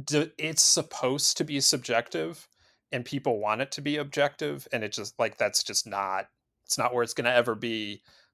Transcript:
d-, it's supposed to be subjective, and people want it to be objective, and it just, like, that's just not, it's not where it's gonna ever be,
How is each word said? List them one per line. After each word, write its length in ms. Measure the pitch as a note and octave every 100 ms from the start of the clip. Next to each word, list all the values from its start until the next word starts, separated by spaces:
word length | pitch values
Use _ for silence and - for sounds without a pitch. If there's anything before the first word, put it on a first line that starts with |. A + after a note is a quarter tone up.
d-, 300 | C#3 D3 D#3+ -
it's 240 | D#3 D#3
supposed 760 | - - - - B2+ C#3+ - -
to 80 |
be 160 | D#3 C#3+
subjective, 880 | - C3+ B2+ A#2 - E3+ D#3+ E3 - _ _ _ _
and 120 | C3
people 340 | A#2+ C#3 C3+ A2
want 220 | G#2 A2
it 120 | C#3
to 100 | -
be 140 | C#3+ D3
objective, 680 | C#3+ D3 C#3+ - D3+ C#3+ -
and 100 | A#2+
it 100 | G#2+
just, 260 | - G2 -
like, 180 | A2+ -
that's 260 | G#2+ -
just 240 | - G2+ A2+
not, 400 | G2 G2 F#2+ - _ _ _
it's 140 | - -
not 160 | A#2+
where 80 | B2
it's 120 | A#2
gonna 140 | - A#2+
ever 260 | B2 A#2+
be, 480 | G#2+ A#2 A2+ G#2 G2+ _ - _